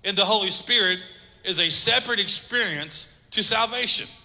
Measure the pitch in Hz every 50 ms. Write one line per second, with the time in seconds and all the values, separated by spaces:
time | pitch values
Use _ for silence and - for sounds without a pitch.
0 | - 190 196 190 196 185 220 214 196 - - - - - 240 233 196 185 185 185
1 | - - - - - - - - - 185 185 160 170 165 156 - - 226 233 254
2 | - 226 240 202 196 - - - - - 233 240 226 190 156 147 151 156 - -
3 | - - - - _ _ - 220 202 - 220 220 233 220 240 247 247 - - -
4 | 104 - - -